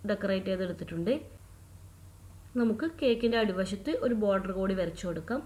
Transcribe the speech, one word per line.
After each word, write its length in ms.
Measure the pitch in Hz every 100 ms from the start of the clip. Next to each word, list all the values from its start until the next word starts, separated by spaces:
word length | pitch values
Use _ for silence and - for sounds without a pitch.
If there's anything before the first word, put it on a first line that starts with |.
| 208
ഡെക്കറേറ്റ് 400 | 196 196 190 190
ചെയ്തെടുത്തിട്ടുണ്ട്. 600 | 185 185 170 165 165 175 294 - - - - - - - - - - - - - 247
നമുക്ക് 280 | 233 220 320 -
കേക്കിൻ്റെ 360 | 269 233 233 233
അടിവശത്ത് 480 | 214 185 190 196 - 330 254
ഒരു 100 | 226
ബോർഡർ 280 | 208 190 190 185
കൂടി 160 | 190 190
വരച്ചു 220 | 170 170 180
കൊടുക്കാം. 340 | 165 - 254